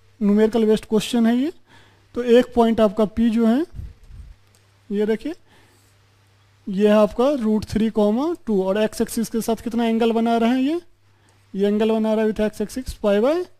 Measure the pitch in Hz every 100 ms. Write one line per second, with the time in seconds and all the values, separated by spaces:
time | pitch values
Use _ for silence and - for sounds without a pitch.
0 | _ - 202 208 220 233 214 220 - 220
1 | - 240 226 240 294 - _ - - _
2 | _ - 247 233 247 240 226 226 220 196
3 | 214 - 233 220 226 247 349 - - -
4 | - - - - _ _ _ _ - 208
5 | 208 220 285 349 _ _ _ _ _ _
6 | _ _ _ _ _ _ - 190 208 214
7 | 208 - 269 294 220 214 - 220 220 214
8 | 208 226 311 339 - 202 190 202 214 -
9 | 226 - 214 226 214 220 240 233 233 226
10 | 233 226 226 233 226 262 269 339 - _
11 | _ _ _ _ _ 190 202 214 220 220
12 | 220 214 220 214 214 - 208 254 - -
13 | 208 202 240 339 359 -